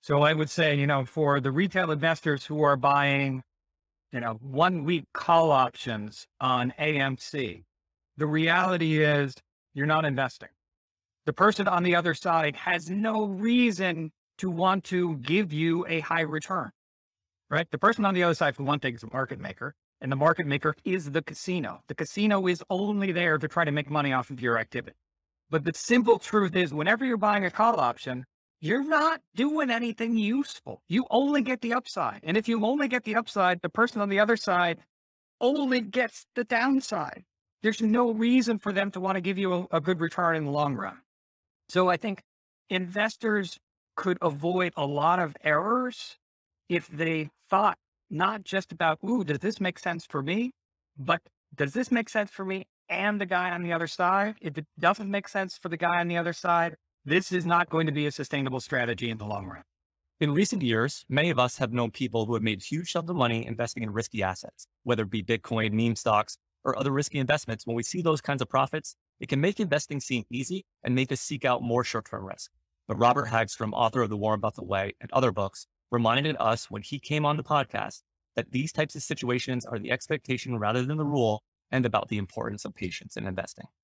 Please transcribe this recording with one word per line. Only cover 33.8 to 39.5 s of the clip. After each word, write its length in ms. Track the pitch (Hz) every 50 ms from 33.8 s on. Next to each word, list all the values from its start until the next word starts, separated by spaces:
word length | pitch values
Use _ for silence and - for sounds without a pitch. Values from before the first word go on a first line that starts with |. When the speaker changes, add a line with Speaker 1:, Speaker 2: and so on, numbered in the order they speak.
| 226 240 - 220
Speaker 1:
on 80 | 202 202
the 120 | 196 196
other 160 | 214 208 233
side 440 | 220 - - 185 180 175 170 165 160 _ _ _ _ _ _ _ _ _ _ _ _
only 400 | - 247 277 302 285 262 254 254
gets 440 | 233 202 190 254 247 226 - - - _ _
the 100 | - 240
downside. 800 | - 254 226 233 269 277 269 269 - 220 180 151 131 - - - _ _ _ _ _ _ _ -
There's 200 | 214 214 - 226
no 280 | 220 214 240 247 240
reason 480 | 226 220 226 233 247 262 240 233 226 208
for 140 | - 202 202
them 180 | 190 202 202 -
to 80 | 185
want 160 | 180 190 185
to 40 | 196
give 180 | 175 185 196 185
you 140 | 196 185